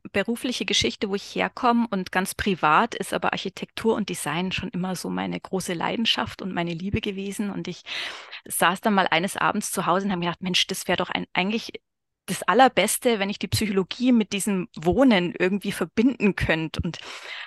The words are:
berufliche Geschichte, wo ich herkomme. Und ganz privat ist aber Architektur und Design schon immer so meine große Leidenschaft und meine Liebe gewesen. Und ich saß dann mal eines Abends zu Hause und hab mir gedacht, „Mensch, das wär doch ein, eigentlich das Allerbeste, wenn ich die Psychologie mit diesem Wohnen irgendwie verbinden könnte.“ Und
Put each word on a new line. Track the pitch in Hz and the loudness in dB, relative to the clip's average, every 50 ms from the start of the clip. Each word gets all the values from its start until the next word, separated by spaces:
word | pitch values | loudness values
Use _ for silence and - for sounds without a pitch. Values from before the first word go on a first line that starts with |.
| - - | -12 -6
berufliche | - 202 190 - 233 - - 254 240 - 214 | -2 -2 -2 -2 -4 -4 -4 -4 -4 -4 -2
Geschichte, | - 202 - - 240 - - 233 196 | -2 0 0 0 0 -2 -4 -4 -4
wo | 196 | -4
ich | 202 - - - | -4 -6 -6 -4
herkomme. | 185 185 185 - - - 240 233 233 226 - | -2 -2 -2 -2 0 2 2 4 4 2 0
Und | 202 190 185 - | -2 -4 -4 -2
ganz | - 185 185 - - | -2 -2 -2 -2 -4
privat | - - 214 185 - - 151 156 180 226 - - | -4 0 0 0 2 4 4 6 6 4 2 -2
ist | - 196 - - | -6 -6 -4 -4
aber | - - - | -2 -2 -2
Architektur | - - - 190 - - - - - - - 226 214 | -2 -2 -4 -8 -8 -10 -12 -10 -8 -2 0 2 2
und | - 196 - | 2 0 -4
Design | 175 - - 143 147 170 185 185 | -4 -6 -4 -4 -2 -2 -2 -2
schon | - - 190 - | -4 -6 -6 -6
immer | - 180 180 185 185 | -4 -4 -4 -4 -4
so | - - 185 | -4 -4 -4
meine | 180 185 190 185 175 175 | -4 -4 -4 -4 -4 -6
große | - - 190 185 - - 180 | -6 -4 -4 -4 -2 -2 -4
Leidenschaft | 165 180 - 185 233 226 233 - - 233 - - - | -2 -2 -2 0 0 0 0 2 0 -2 -4 -6 -8
und | - 185 185 | -8 -6 -2
meine | 180 170 170 170 | -2 -2 -2 -2
Liebe | 160 185 202 208 226 | -4 -4 -4 -4 -2
gewesen. | - 208 190 190 196 202 196 - 208 202 | -2 -4 -6 -6 -6 -6 -6 -6 -6 -4
Und | - 175 170 185 | -4 -6 -6 -8
ich | 175 - - - - - - - - - - - - - - | -10 -12 -12 -12 -10 -8 -8 -10 -10 -12 -14 -16 -18 -16 -12
saß | - - - 185 170 185 - | -6 0 2 2 2 2 2
dann | - 226 202 | 2 2 4
mal | 196 180 - | 4 4 4
eines | - 160 180 196 - | 2 2 0 0 -2
Abends | - - 160 - 208 - - | 0 0 0 0 0 -2 -4
zu | - 202 165 | -4 -2 2
Hause | 160 170 190 196 | 2 2 2 2
und | 202 | 0
hab | 190 170 | -2 0
mir | 175 | -2
gedacht, | 175 165 - | -2 -4 -4
„Mensch, | 185 180 180 - - | -2 0 0 0 0
das | - 190 - - - | 0 -2 -6 -2 0
wär | 180 | 0
doch | - 175 - | 0 0 -2
ein, | - 175 - - | -2 -4 -4 -4
eigentlich | - 180 185 202 220 226 - - - - _ _ _ _ _ _ _ _ - - | -2 -2 -2 0 -2 -4 -4 -6 -14 -16 _ _ _ _ _ _ _ _ -10 -8
das | 180 - | -8 -4
Allerbeste, | - - 180 240 262 254 - - 190 220 - - - 247 233 196 | 0 2 6 6 6 6 6 4 2 2 0 0 2 2 2 2
wenn | 196 196 | 0 -2
ich | 202 - | -4 -4
die | - | -4
Psychologie | - - - 233 202 196 190 180 - - - 240 254 | 0 0 0 0 2 2 0 0 -2 -2 0 4 6
mit | 247 226 208 - | 6 6 4 2
diesem | 202 196 - 214 196 185 - - - | 0 -2 0 0 0 0 -2 -4 -6
Wohnen | 160 151 180 175 226 277 262 214 180 175 165 - - | -2 0 2 4 6 6 8 6 6 4 2 0 0
irgendwie | 180 185 208 190 - 196 | 0 2 0 0 -2 -2
verbinden | - - 190 160 - - 220 277 - - 202 202 - | -2 -2 -4 -2 2 4 4 4 4 4 2 2 2
könnte.“ | - - - 165 160 160 151 - - | 2 2 2 2 2 0 -4 -4 -4
Und | - 170 - - - - - - - - - - - | -4 -4 -6 -8 -12 -14 -16 -14 -14 -14 -12 -12 -14